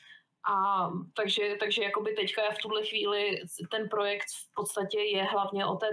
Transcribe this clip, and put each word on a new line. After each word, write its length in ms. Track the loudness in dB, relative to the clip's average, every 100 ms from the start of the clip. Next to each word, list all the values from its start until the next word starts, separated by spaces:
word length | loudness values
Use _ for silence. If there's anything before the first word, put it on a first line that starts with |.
| -20 -20 _ _ 0
A 380 | 2 4 2 2 -2 -4
takže, 420 | -2 2 2 2 0
takže 240 | 0 0
jakoby 300 | 0 0 0
teďka 300 | 0 0 2
je 80 | 0
v 60 | 0
tuhle 280 | -2 -2
chvíli 560 | 0 0 2 2 2 -2 -6 -10 -4
ten 180 | -4 -2
projekt 360 | 0 0 -2 -4 -10 -8
v 20 |
podstatě 440 | -6 -4 -2 0 0
je 240 | 2 2
hlavně 420 | 2 2 0 0
o 100 | 0
té 120 | 0 -2